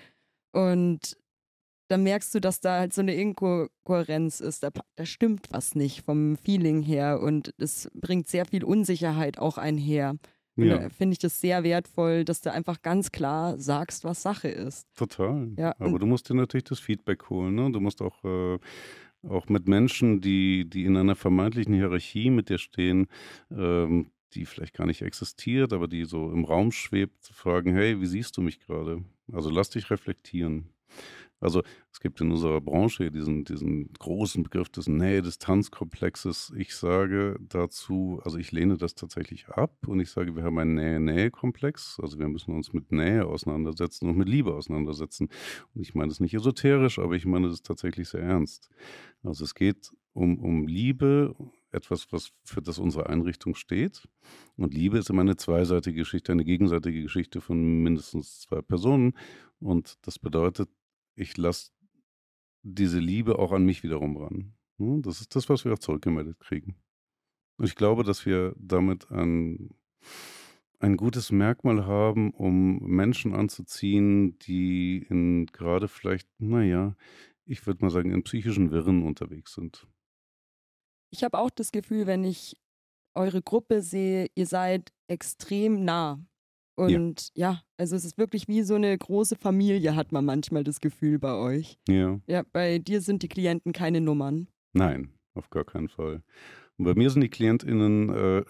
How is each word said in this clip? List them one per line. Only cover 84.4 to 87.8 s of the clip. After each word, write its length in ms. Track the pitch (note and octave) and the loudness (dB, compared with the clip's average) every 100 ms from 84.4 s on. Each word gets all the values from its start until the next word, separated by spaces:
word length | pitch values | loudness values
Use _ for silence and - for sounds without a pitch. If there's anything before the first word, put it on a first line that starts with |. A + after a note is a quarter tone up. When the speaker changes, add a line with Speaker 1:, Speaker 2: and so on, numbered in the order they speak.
| F3+ | -2
Speaker 1:
seid 440 | F#3 F#3 F#3 - _ - | 0 0 0 -4 _ -10
extrem 800 | F3 - - - G3+ G#3+ G#3 F3+ | -8 -8 -12 -4 0 2 2 2
nah. 400 | E3+ D#3+ C#3+ E3+ _ _ _ _ - | 0 -2 -4 -12 _ _ _ _ 0
Speaker 2:
Ja. 180 | F#3 F3 | 4 4
Speaker 1:
Und 320 | E3+ D#3 - - | 2 -4 -10 -4
ja, 260 | F3+ F3+ _ | -2 -2 _
also 180 | - | -6